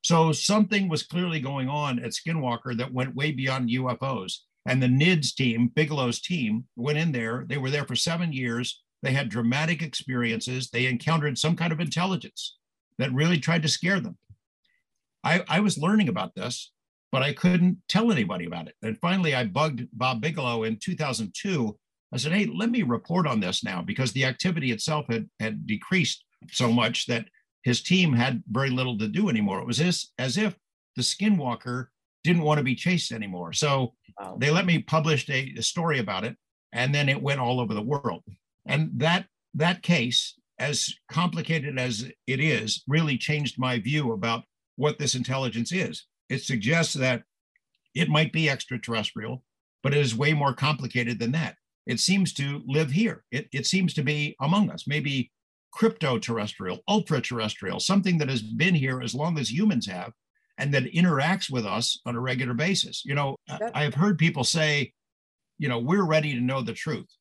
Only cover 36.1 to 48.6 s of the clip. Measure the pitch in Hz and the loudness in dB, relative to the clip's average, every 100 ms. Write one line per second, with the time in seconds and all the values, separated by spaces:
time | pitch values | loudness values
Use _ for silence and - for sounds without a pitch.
36.1 | 95 110 - _ _ _ 113 131 147 139 | -4 -4 -8 _ _ _ -2 0 2 2
37.1 | 147 139 139 120 123 117 107 110 147 117 | 0 0 0 0 0 0 -2 -2 -2 -2
38.1 | 85 - - _ _ - 143 156 123 156 | -6 -12 -20 _ _ -2 0 0 0 2
39.1 | 180 - _ _ 139 165 180 - 170 120 | 2 -2 _ _ 0 0 0 2 2 2
40.1 | 123 - - _ - 135 143 - - - | 0 -2 -12 _ -6 -4 -2 -4 -6 -6
41.1 | 156 175 165 151 160 139 131 127 107 127 | 0 0 -2 -2 -2 -2 -4 -2 -4 -8
42.1 | - - 135 156 120 107 - - 151 156 | -12 -4 0 2 2 0 -4 0 2 2
43.1 | 131 - 151 139 - 127 123 104 151 131 | 0 0 0 -2 -2 -2 0 0 0 0
44.1 | 107 113 117 - _ _ - 147 147 147 | 0 -2 -2 -6 _ _ -2 -2 0 -2
45.1 | 127 123 135 131 110 117 185 127 78 - | -2 -2 -2 -2 -2 -2 -2 -4 -6 -16
46.1 | _ _ 131 - 120 107 165 165 139 131 | _ _ -6 -4 -2 2 2 2 0 0
47.1 | 123 - _ _ _ _ _ _ - 160 | 0 -6 _ _ _ _ _ _ -2 2
48.1 | 151 151 160 156 131 | 4 2 2 0 0